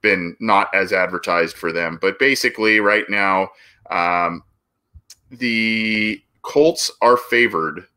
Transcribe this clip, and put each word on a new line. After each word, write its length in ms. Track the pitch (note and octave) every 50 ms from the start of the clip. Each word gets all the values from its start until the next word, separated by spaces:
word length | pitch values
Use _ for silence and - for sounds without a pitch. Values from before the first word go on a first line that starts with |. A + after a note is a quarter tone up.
been 360 | - G#2+ G2+ F#2 F2 E2+ E2+ _
not 340 | A2+ A2 G#2 G2 G2+ - -
as 200 | F#2+ F#2+ F#2 G#2
advertised 640 | F#2 F#2 F2 F#2 F2 - - F2 F2 E2+ E2 - -
for 160 | - E2+ E2
them. 260 | E2+ E2+ E2 E2 E2
But 180 | - F#2+ G2+ -
basically 600 | C3 C#3 C#3 - - B2 - - A2 A2 A2 G#2+
right 300 | G#2 G2+ G#2 G#2+ - -
now, 400 | G2 G2+ G2+ G2 F#2+ F#2+ F#2+ F#2+ - _ _ _ _ _ _ -
um, 540 | - F#2 F2 F2 F2+ F2 F2 E2+ E2+ D#2+ _ _ _ _ _ _ _ _ _ _ _ - _ _ - _ _ _
the 960 | C3 A#2+ B2+ A#2+ A#2 A2+ A2+ A2+ A2+ A2 A2 A2 A2 G#2+ G#2+ G#2+ G#2+ - _ _ _ _
Colts 480 | _ - - D3 D3 D#3+ E3 D#3+ - - - _
are 160 | - A#2 B2 B2
favored 680 | - - - A#2 A#2+ A2+ G2+ - D#2+ D#2 D2 F2 F2+ _ _